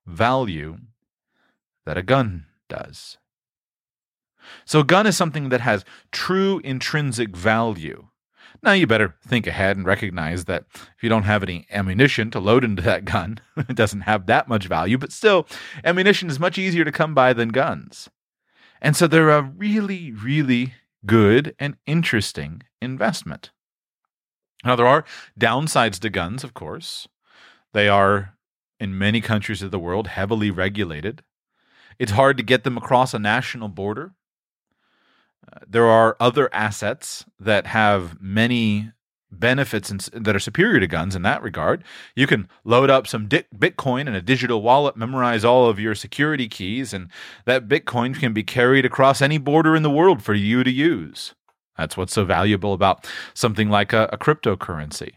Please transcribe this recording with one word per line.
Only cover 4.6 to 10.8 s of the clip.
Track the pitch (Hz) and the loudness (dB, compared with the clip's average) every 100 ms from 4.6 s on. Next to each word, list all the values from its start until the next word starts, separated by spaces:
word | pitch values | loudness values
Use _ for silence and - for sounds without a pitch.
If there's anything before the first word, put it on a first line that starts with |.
So | - 151 | 0 0
a | |
gun | 139 180 214 | 4 4 4
is | 175 | 2
something | 170 151 139 | -2 -2 -2
that | 123 | -2
has | 123 104 - - _ | 0 -2 -4 -20 _
true | - - 185 196 190 | -10 -2 0 0 -2
intrinsic | - 131 - 156 143 113 113 87 | -4 -8 -4 -2 -2 -2 -6 -2
value. | 95 110 117 95 78 50 - _ _ _ - _ | 0 0 0 -4 -10 -14 -20 _ _ _ -20 _
Now, | - | 2
you | 196 147 | 2 4
better | 110 101 - - | 2 2 -2 -4
think | 123 98 | -4 -4
ahead | 85 98 98 | -2 -2 0
and | 90 | 0
recognize | 101 104 90 78 87 85 | -2 -2 -6 -6 -6 -6
that | 87 - | -8 -8
if | - | -20